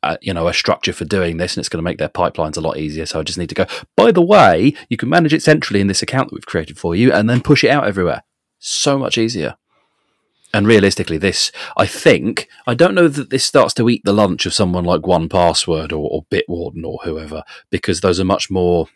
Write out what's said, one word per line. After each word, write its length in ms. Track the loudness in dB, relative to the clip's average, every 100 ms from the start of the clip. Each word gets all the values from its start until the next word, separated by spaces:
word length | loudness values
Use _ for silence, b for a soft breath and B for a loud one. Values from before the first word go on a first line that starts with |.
uh, 140 | -4 -4
you 140 | -6 -2
know, 120 | -2
a 60 |
structure 400 | -2 -2 -2 -2
for 120 | -6 -4
doing 320 | -2 -2 -4
this, 180 | -6 -6
and 60 |
it's 80 | -6
gonna 120 | -6
make 160 | -6 -4
their 120 | -6
pipelines 480 | -2 -2 -2 -6 -4
a 40 |
lot 160 | -6 -4
easier. 300 | -6 -8 -8
So 120 | -6
I 40 |
just 160 | -6 -6
need 100 | -8
to 60 | -4
go, 100 | -6 B B 2
"By 160 | 4
the 100 | 4
way, 540 | 6 6 6 6 2 0 B
you 100 | -6
can 120 | 0
manage 240 | 2 2
it 80 | 2
centrally 400 | 2 2 2 0
in 60 | 0
this 160 | 0
account 260 | -2 -4 -4
that 60 | -8
we've 100 | -6
created 320 | -6 -6 -8
for 180 | -4 2
you 160 | 4
and 160 | 4 2
then 140 | 0
push 220 | 2 2
it 80 | 4
out 160 | 2 0
everywhere." 360 | -2 -2 -2 _ _ _ _
So 400 | -10 -4 0 0
much 180 | -2 -2
easier. 380 | -2 -2 -8 -10 _ _ _ _ _ _ _ _ _
And 140 | 0 6
realistically, 500 | 6 6 2 -4 -2
this, 340 | -2 -2 -6 B B B
I 100 | -2
think, 600 | 2 2 4 0 -6 -10 b -6
I 100 | 2
don't 200 | 2 4
know 140 | 2
that 200 | 2 -6
this 140 | -2
starts 300 | 0 2 2
to 160 | 2 0
eat 140 | 2 0
the 80 |
lunch 320 | 2 2 0 -4
of 80 |
someone 320 | 0 0 0 0
like 200 | -2 0
one 220 | 0 0
password 640 | 2 2 2 -2 -4 -4
or, 180 | -6 -6
or 160 | -6 -4
Bitwarden 540 | -4 -4 -6 -8 -8 -10
or 140 | -10
whoever, 400 | -8 -10 -10 -14 -14 B B
because 300 | -6 -4 -2
those 220 | 0 0
are 40 | 0
much 240 | -2 -2
more 380 | -2 0 0 -2